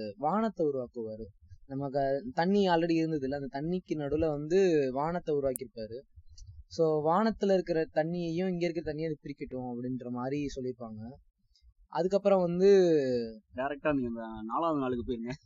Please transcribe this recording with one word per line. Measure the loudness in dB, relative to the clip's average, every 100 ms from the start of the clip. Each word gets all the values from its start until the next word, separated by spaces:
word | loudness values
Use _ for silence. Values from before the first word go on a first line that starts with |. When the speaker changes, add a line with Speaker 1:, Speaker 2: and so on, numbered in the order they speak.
| -6 -4
Speaker 1:
வானத்தை | 0 0 0 0 0
உருவாக்குவாரு. | 0 -6 -8 -8 -8 -12 -16 -20 -20 -10
நம்ம | -6 -2
க-, | 0 0 0 -2
தண்ணி | -2 2 4 4
already | 2 2
இருந்தது | 2 0 -2 -2
இல்ல, | -4
அந்த | -6 -6
தண்ணிக்கு | -4 -4 -4
நடுவுல | -4 -2 0 0
வந்து | 0 0 4 4 4 2
வானத்தை | 0 -2 -2 -2 0
உருவாக்கியிருப்பாரு. | 0 -2 -6 -10 -12 -12 -16 -20 -20 -18 -18 -18 -10
So | 2 2 4 4
வானத்துல | 4 2 2 2
இருக்கிற | 2 2 -2 0
தண்ணியையும் | 0 0 -2 -2 -2 -2
இங்க | 0 -2
இருக்கிற | -2 -6
தண்ணியை | -4 -4
அது | -6
பிரிக்கட்டும் | -10 -10 -8 -6 -6
அப்படின்ற | -6 -4 -6 -6
மாதிரி | -4 -4 -4 -4 -6
சொல்லியிருப்பாங்க. | -6 -8 -10 -10 -12 -16 _ _ _ _ -20 _ _
அதுக்கப்புறம் | -2 0 2 4 4
வந்து | 4 4 6 8 8 6 4 0 -2 -10 _ -6
Speaker 2:
டைரக்டா | -6 -2 0
நீங்க | 0 -2 -4
அந்த | -10 -10 -6
நாலாவது | -2 0 0
நாளுக்கு | -2 -2 -4
போயிருங்க. | -6 -6 -10